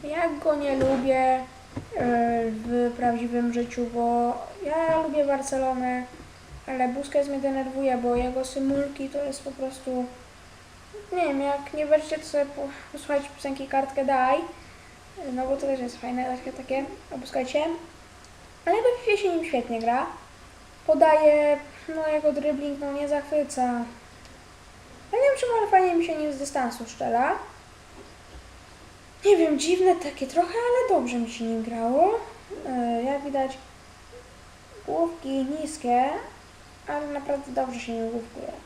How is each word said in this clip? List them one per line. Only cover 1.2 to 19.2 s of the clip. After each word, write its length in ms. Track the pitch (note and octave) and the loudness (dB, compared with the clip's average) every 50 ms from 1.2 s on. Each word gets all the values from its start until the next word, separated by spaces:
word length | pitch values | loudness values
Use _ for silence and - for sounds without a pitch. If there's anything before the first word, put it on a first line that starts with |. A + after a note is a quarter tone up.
| C4 C4 C4 C4 B3+ C4 - - - - - - - - A#4 | 4 4 4 2 0 -6 -14 -20 -20 -12 -12 -12 -12 -8 -4
yy, 60 | G#4 B3 A#3+ A#3+ A#3+ A#3 A#3 A#3 A#3 A#3 A3+ | -2 0 2 2 2 2 2 2 0 0 -2
w 420 | A3 A3 A3+ A#3+ A#3+ A#3+ A#3+ A#3+ A#3+ A#3+ | -4 -4 -4 -2 0 2 2 0 0 0
prawdziwym 560 | B3 A#3+ A#3 A#3 A#3+ A#3+ A#3+ A#3+ A#3+ A#3+ A#3 | 0 0 0 0 -2 -2 -2 0 0 0 0
życiu, 320 | A#3+ A#3+ A#3+ - B3 A#3+ A#3 A#3 | -2 -2 -4 -4 -4 -4 -4 -2
bo 440 | A#3+ A#3 A#3 A#3+ A#3+ A#3+ A#3+ A#3+ - - - - G4 G4 | 0 0 2 2 2 2 0 -2 -4 -8 -12 -12 -8 -6
ja 380 | D4 D4+ D#4+ E4 D#4+ D#4+ D#4+ | -2 0 0 2 2 2 2
lubię 240 | D#4+ D#4 C#4 D4+ C#4+ | 2 0 2 2 2
Barcelonę, 760 | C#4 C#4 C4+ C4+ C4+ - C4 C4 C4 C4 B3 B3+ B3+ B3 B3 B3 - - - - - - - - - - - - - | 2 2 0 -2 -2 -2 0 0 0 0 0 -2 -2 -2 -2 -6 -8 -14 -18 -20 -20 -20 -20 -20 -20 -20 -16 -10 -8
ale 200 | C4 B3+ B3+ B3 | -2 0 0 0
Busquets 420 | B3 C#4 C#4+ C#4 - D4 C#4+ C#4+ | 0 -4 -6 0 0 0 2 2
mnie 100 | C#4 C4+ | -2 -2
denerwuje, 580 | C4+ C#4 C4+ C4+ C4 C4 C4 C4+ C#4 C4+ B3 A#3 | 0 0 0 0 -2 -4 -2 0 2 2 2 2
bo 180 | A#3 A#3+ A#3+ | 2 2 2
jego 300 | A#3+ B3 B3 B3+ C4 C4 | 2 0 0 -2 -2 -4
symulki 640 | C4 - C#4+ C4+ C4+ C#4 C#4 C#4+ C#4 C#4 - C4+ C4+ | -4 -4 -2 0 0 2 0 0 -2 -4 -8 -8 -6
to 140 | C4+ C#4+ C#4+ | -4 -4 -4
jest 200 | C#4+ C4+ - - | -4 -6 -8 -10
po 80 | C#4 | -12
prostu... 540 | C4 C4 C4+ C4 C4+ - - C4 B3+ B3+ B3 B3 B3 - - - - - - - - - - - - - - - - G#4+ G#4 - F#4 | -8 -6 -8 -8 -8 -8 -8 -4 -4 -4 -4 -4 -8 -16 -20 -20 -20 -20 -20 -20 -20 -20 -20 -20 -20 -20 -20 -18 -16 -16 -12 -6 -2
Nie 140 | F4+ E4+ D4+ | 0 0 2
wiem, 140 | C#4 C4+ | 2 0
jak 320 | C#4 C#4+ C#4+ C#4 C#4 - - | 0 0 0 -2 -4 -6 -4
nie 120 | D4+ D4+ | -4 2
wierzycie, 340 | C#4+ D4+ D4+ D4 D4+ D#4 D4+ | 4 4 4 4 0 -6 -6
to 60 | - | -6
sobie 200 | - - D4 C#4+ | -2 0 0 0
po-, 220 | C#4 C#4+ C#4+ C#4+ C#4 C#4 - - - | 0 -4 -8 -8 -8 -10 -12 -16 -16
posłuchajcie 380 | - D4 - - D4 C#4+ C#4 C#4+ - | -16 -14 -4 -2 -2 -2 -2 -4 -14
piosenki 320 | - - C#4 C4+ C4+ C4+ C4+ | -8 -6 -6 -6 -6 -6 -2
Kartkę 380 | - C4+ C4+ C4+ - - C4+ | 0 0 0 0 -2 -2 0
Daj, 320 | C4 C#4 C4 B3+ B3+ C4 D#4+ E4+ E4+ - - - - - - - - - - - - - - F4 C#4 B3 | 2 2 4 4 4 4 2 0 -4 -12 -16 -18 -20 -20 -20 -20 -20 -20 -20 -20 -20 -14 -12 -10 -6 -4
no 140 | B3 B3+ C4 | -4 -2 -2
bo 80 | C#4 | -2
to 60 | C#4 | -2
też 180 | C#4 C#4 C4+ C4 | 0 -2 -2 -2
jest 180 | B3 B3 A#3 - | -4 -6 -8 -10
fajne, 400 | - B3 B3 B3 B3+ B3+ B3+ B3+ | -8 -6 -4 -4 -2 -4 -4 -6
takie, 160 | - - B3+ | -8 -10 -10
takie 320 | - B3+ - C4 C4+ C#4 - G4 - - - | -10 -6 -4 -2 -2 -2 -4 -10 -16 -14 -12
o 60 | E4+ C4 | -12 -12
Busquetsie. 460 | B3 - - C4+ B3+ B3+ - D4 D4+ E4 E4+ E4+ - - - - - - - - - - - - - - - - - | -12 -4 -4 -4 -4 0 0 0 0 0 -2 -6 -8 -16 -20 -20 -20 -20 -20 -20 -20 -20 -20 -20 -20 -20 -20 -8 0
Ale 100 | E4 F#4 | 2 2
we 300 | A4+ A4+ B4 B4 B4 - | 4 4 2 2 2 0
FIFA 160 | A4+ G#4 G4+ | 0 0 2